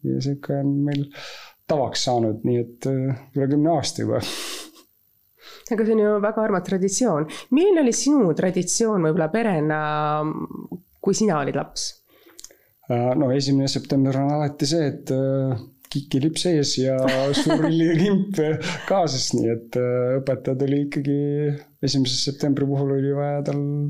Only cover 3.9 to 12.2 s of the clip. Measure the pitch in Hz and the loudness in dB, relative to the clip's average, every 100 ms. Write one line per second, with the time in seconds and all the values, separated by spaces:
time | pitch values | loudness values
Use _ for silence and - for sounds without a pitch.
3.9 | - 110 117 98 - - - - - _ | -4 -2 -2 -4 -8 -10 -12 -14 -20 _
4.9 | _ _ _ _ _ - - - 214 220 | _ _ _ _ _ -20 -20 -6 0 2
5.9 | 226 208 208 202 220 214 190 180 196 190 | 4 4 2 0 0 0 0 0 -2 0
6.9 | 190 254 151 156 - - 254 381 349 262 | 2 2 2 -2 -6 0 4 6 6 4
7.9 | - 277 294 190 151 185 180 175 - 226 | 2 2 4 4 4 0 0 -2 0 2
8.9 | 208 160 160 160 220 233 170 151 151 151 | 2 2 2 0 0 0 2 0 0 -2
9.9 | 151 151 151 151 - - - - - _ | -2 0 0 -2 -4 -8 -10 -14 -14 _
10.9 | _ - 190 214 156 143 143 151 - - | _ -2 2 2 2 0 -4 -6 -8 -10
11.9 | - _ _ | -10 _ _